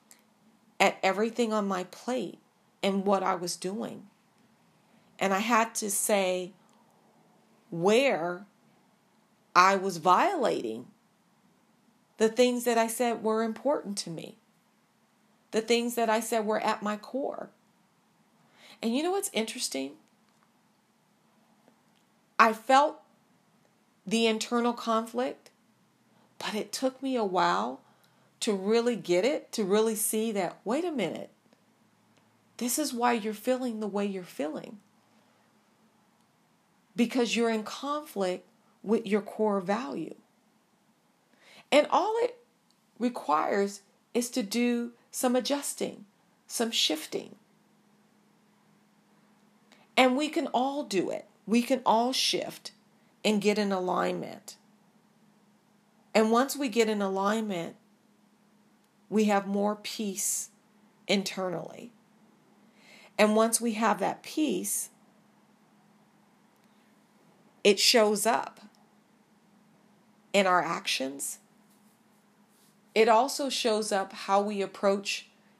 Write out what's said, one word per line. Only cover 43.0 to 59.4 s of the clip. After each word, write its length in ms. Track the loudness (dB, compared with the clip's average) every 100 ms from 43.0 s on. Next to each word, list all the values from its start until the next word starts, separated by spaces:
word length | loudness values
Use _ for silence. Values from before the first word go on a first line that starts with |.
| -4 -2 0 0 2 0 0 -4 _ _ _
is 160 | -4 -2
to 140 | -4
do 480 | -2 0 0 0 -4 -10 _
some 240 | -2 0 2
adjusting, 720 | 0 -2 -4 -6 -8 -8 -20 _ _ _ -10
some 240 | -4 -2
shifting. 640 | 0 0 -2 -6 -10 -10 -18 _ _ _ _ _ _ _ _ _ _ _ _ _ _ _ _ _ _ _ _ _ _ _ -20 _ 4
And 180 | 4 4
we 140 | 0
can 180 | -2 -2
all 360 | 0 0 -4
do 260 | -2 -2 -2
it. 160 | -6 -12 _ 0
We 160 | 2
can 200 | 2 2 4
all 280 | 4 2
shift 580 | 0 0 -2 -4 -10 -18 -20 _ _ _ _
and 180 | 0 2
get 160 | 2 0
in 140 | 0
alignment. 840 | -2 -2 0 -2 -4 -8 -14 -18 -20 _ _ _ _ _ _ _ _ _ _ _ _ _ _ _
And 180 | 2 4
once 240 | 2 0 -2
we 140 | -2
get 180 | 2 2
in 140 | 0
alignment, 720 | -2 0 0 -2 -2 -6 -8 -12 _ _ _ _ _ _ _ _ _ _ _ _ -2
we 160 | 2 4
have 200 | 2